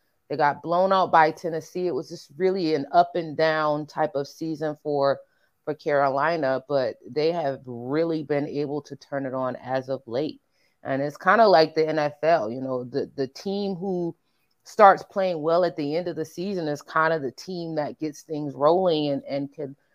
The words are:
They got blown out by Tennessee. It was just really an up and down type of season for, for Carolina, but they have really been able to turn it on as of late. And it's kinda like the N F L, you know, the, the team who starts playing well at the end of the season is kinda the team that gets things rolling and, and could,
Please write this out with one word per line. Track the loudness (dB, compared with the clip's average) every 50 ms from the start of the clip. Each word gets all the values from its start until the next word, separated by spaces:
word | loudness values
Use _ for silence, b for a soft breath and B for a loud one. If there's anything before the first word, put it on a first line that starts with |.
| _ _ _ _ _ _
They | -2
got | 0 2 0 0 -2
blown | -4 -2 0 2 2 4
out | 4 2 2 4
by | 6 6 6 6
Tennessee. | 2 -2 -6 -6 -6 -6 -8 -8 -8 -4 -4 -2
It | -2
was | -4 -6 -8
just | -12 -16 -16 -20 -8
really | -2 0 0 0 0 0 0 0
an | 0 -2 2
up | 4 4 4 4 0
and | -6 -6 -6 -2 0
down | 2 2 2 2 2 0 0 -2 -4
type | -6 -4 -2 -2 -2 -2
of | -4 -6 -6
season | -8 -8 -6 -6 -6 -4 -4 -6 -6 -6 _
for, | -4 0 2 2 2 2 0 b b b b b b b _ _
for | -8 -8
Carolina, | -6 -2 0 2 4 4 2 2 2 0 0 0 0 0 0 0 -2 -2 _
but | -2 0 0 -2 -4 -8 -14 -8
they | -4 0 0 0
have | 0 0 -2 -4 -4 -6 -10
really | -12 -12 -10 -6 -4 -2 0 0 0 -2 -4 -2
been | -2 -2 -2 -2 -2
able | -4 -4 -4 -4 -4 -8 -8
to | -10 -16
turn | -18 -14 _ -8 -6 -6
it | -4 -4
on | -4 -4 -4 -6
as | -6 -8 -6 -4 -4 -4 -4
of | -8 -8 -8
late. | -6 -4 -4 -4 -4 -6 -10 _ _ _ _ _ _ _ _ _
And | -6 -4 -2
it's | -4 -4 -6 -2
kinda | 2 4 6 6 6 8
like | 8 6 6 4 2
the | 0 0 0
N | 0 0
F | -2 -2 -4 -2
L, | 2 2 2 2 2 -2
you | -6 -6
know, | -6 -6 -6 -6 -6
the, | -6 -4 -6 -6 -6 -6
the | -6 -6 -6
team | -6 -10 -8 -6 -4 -4 -4 -4 -4
who | -4 -4 -4 -2 -2 -2 -4 -6 -10 _ _ _ _ _ _ _ _ _
starts | -14 4 8 8 8 8 6 2
playing | -6 -4 -2 -2 -2 -2 -2
well | 0 2 2 2 2
at | 2 0 -2
the | -4 -2 -2
end | -2 -4 -4
of | -6 -6
the | -8
season | -8 -8 -8 -6 -4 -4 -4 -4 -4
is | -4 -6
kinda | -8 -2 0 2 2 2 2 0
the | -2 -6
team | -8 -10 -12 -10 -10 -8 -8 -6 -4
that | -4 -4 -4 -6 -6
gets | -8 -8 -8 -10 -12
things | -8 -8 -6 -6 -6 -4
rolling | 2 4 4 4 4 4 2 2 2 0 0
and, | -2 -4 -4
and | -6 -6 -6 -6 -8 -8
could, | -10 -12 -12 -12 -16 _ _